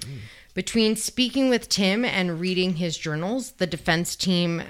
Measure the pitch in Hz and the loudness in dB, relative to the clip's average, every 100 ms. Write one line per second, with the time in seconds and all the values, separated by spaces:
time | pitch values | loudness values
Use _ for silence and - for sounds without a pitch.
0 | 117 135 107 - - - 190 226 214 220 | -14 -12 -14 -18 -12 -8 0 2 4 2
1 | - - 254 269 262 240 - - 190 208 | -2 0 0 2 2 2 0 2 2 2
2 | 247 190 180 165 185 180 185 165 175 156 | 0 0 0 0 -2 0 0 0 -2 -4
3 | 160 151 180 262 240 - 180 160 - 165 | -4 -4 -2 -4 -6 -4 -4 -2 0 0
4 | 175 - 185 175 175 165 | 0 -2 0 2 2 -2